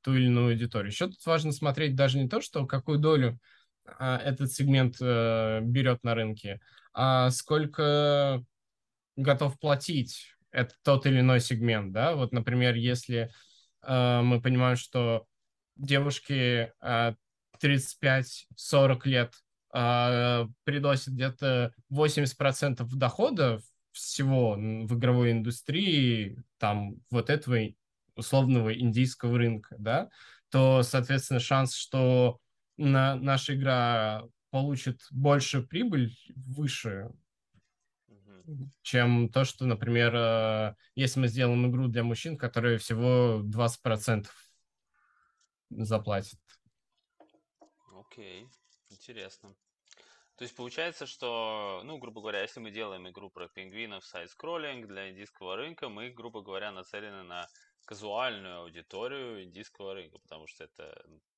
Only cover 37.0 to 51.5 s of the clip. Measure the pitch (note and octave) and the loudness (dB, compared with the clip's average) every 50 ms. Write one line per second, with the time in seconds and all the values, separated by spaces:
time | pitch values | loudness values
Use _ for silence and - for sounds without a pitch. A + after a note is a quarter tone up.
37 | F#2+ - - - _ _ _ _ _ _ _ _ _ _ _ _ _ _ _ _ | -10 -12 -16 -20 _ _ _ _ _ _ _ _ _ _ _ _ _ _ _ _
38 | _ _ G#2 G2 F#2+ G2+ - F#3 F3 D#3+ D3+ C3 C3+ C#3 - _ - - - B2 | _ _ -20 _ _ -20 -20 -20 -18 -16 -14 -14 -14 -14 -16 _ -8 0 2 2
39 | A#2+ A#2+ A#2+ A#2+ A#2+ A2 - C3 C3+ B2+ - - C3 B2+ A2+ G#2 - A#2 A#2+ A#2 | 4 4 4 2 2 2 2 0 0 0 -2 -4 -2 -2 -2 -2 -2 0 2 2
40 | A#2 A#2 A#2 A#2+ A#2 A2+ A2+ A2+ A2 A2 A2 G#2+ G#2+ G#2 - _ _ _ - C3 | 2 2 2 2 0 0 0 0 0 0 0 0 -2 -4 -6 _ _ _ -6 -2
41 | C3+ B2 - C3+ B2+ A#2+ A2 C3 B2+ A#2+ A#2+ B2 B2 B2 B2 B2+ C3+ B2 A2+ A#2+ | -2 -2 0 0 0 0 0 0 0 2 2 2 2 2 0 0 0 -2 0 -2
42 | A#2 A#2 A2+ - - E3 D#3 - - A#2 - A#2 A#2 A#2+ A#2 A2 - - A2+ A2+ | -2 -2 -4 -4 -6 -10 -8 -8 -8 -6 -4 0 0 0 0 0 -2 -4 -4 0
43 | A#2+ B2+ B2+ B2 B2 A#2 A2 G#2+ G#2 G#2 G#2 A#2 A#2 A2+ A#2 - - A#2+ A2 G#2+ | 2 2 4 4 4 2 2 0 -4 -4 -2 0 -2 -2 -2 -2 -2 -2 -2 -2
44 | G#2+ - A2+ G#2 G#2 - - - - _ _ _ _ _ _ _ _ _ _ _ | 0 -2 -2 -2 -2 -8 -16 -20 -20 _ _ _ _ _ _ _ _ _ _ _
45 | _ _ _ _ _ _ _ _ _ _ _ _ _ - A2+ A2 A2 G#2 A2 G#2+ | _ _ _ _ _ _ _ _ _ _ _ _ _ -14 -10 -8 -4 -2 -2 -2
46 | G#2+ - G2+ G2 - - - - _ _ _ _ _ _ _ _ _ _ _ _ | -2 -2 -4 -4 -4 -8 -14 -20 _ _ _ _ _ _ _ _ _ _ _ _
47 | _ _ _ _ _ _ _ _ _ _ _ _ - _ _ _ _ _ G2 F#2+ | _ _ _ _ _ _ _ _ _ _ _ _ -20 _ _ _ _ _ -20 -20
48 | G2+ _ - A#2+ G2+ F#2+ F#2 F#2+ A#2 C3 _ _ _ _ _ _ _ _ G2+ - | -20 _ -20 -20 -18 -18 -18 -18 -20 -20 _ _ _ _ _ _ _ _ -20 -20
49 | - - A#2 A2 F#2+ F#2+ - - - G2 G2 _ _ _ _ _ _ _ - _ | -20 -20 -18 -16 -16 -16 -18 -20 -20 -20 -20 _ _ _ _ _ _ _ -20 _
50 | _ _ _ _ _ _ _ - B2 A#2 - - B2 B2 - - E3 F3 D#3+ - | _ _ _ _ _ _ _ -16 -16 -16 -14 -14 -14 -12 -8 -8 -8 -8 -10 -12
51 | C#3+ B2+ - - C3 A#2+ A#2 A2+ A2+ A2 | -16 -18 -14 -10 -8 -8 -6 -6 -6 -6